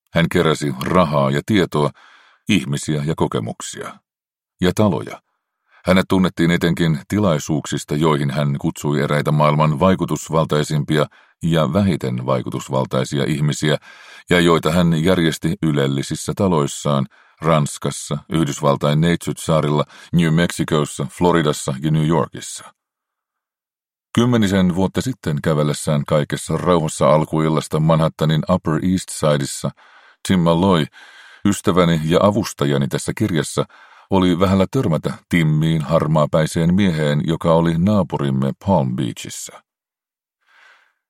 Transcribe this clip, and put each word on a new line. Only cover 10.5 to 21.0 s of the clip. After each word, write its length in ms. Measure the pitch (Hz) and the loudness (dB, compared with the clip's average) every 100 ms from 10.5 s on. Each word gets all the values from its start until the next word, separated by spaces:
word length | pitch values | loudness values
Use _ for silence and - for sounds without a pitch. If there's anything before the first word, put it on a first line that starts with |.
| 76 76 76 69 76 71 _ _ _ | 0 0 -2 0 0 -2 _ _ _
ja 300 | 82 80 71 | -2 0 0
vähiten 540 | 92 98 78 65 62 64 | 0 0 0 -4 -6 -4
vaikutusvaltaisia 960 | 64 - 64 - 65 65 65 65 71 | -4 -4 -8 -4 -4 -2 -4 -4 -4
ihmisiä, 520 | 67 73 73 69 76 71 - - - - - | -2 -2 -2 0 -2 -2 -6 -20 -20 -20 0
ja 100 | 90 | 4
joita 300 | 87 80 78 | 4 4 2
hän 340 | 90 85 80 | 2 2 2
järjesti 520 | 85 92 80 - 80 90 | 2 2 0 -2 -4 -2
ylellisissä 680 | 80 71 69 69 - 76 - 78 | -2 0 -2 -4 -6 -8 -8 -2
taloissaan 720 | 98 80 69 - 76 69 65 _ _ _ | 0 0 0 -4 -2 -2 -2 _ _ _
Ranskassa, 800 | 80 80 - - 139 - - 73 - | 0 2 0 -4 -8 -8 -8 -10 -4
Yhdysvaltain 720 | 80 73 - 73 69 73 76 | -2 -2 -2 -2 0 0 2
Neitsytsaarilla, 840 | 85 85 - 71 - 78 73 73 - - - | 2 0 -4 -6 0 0 2 -2 -2 -10 -4
New 220 | 85 82 | 0 2
Mexicossa, 720 | 82 87 - 78 76 71 - | 2 0 -2 -2 0 -2 -6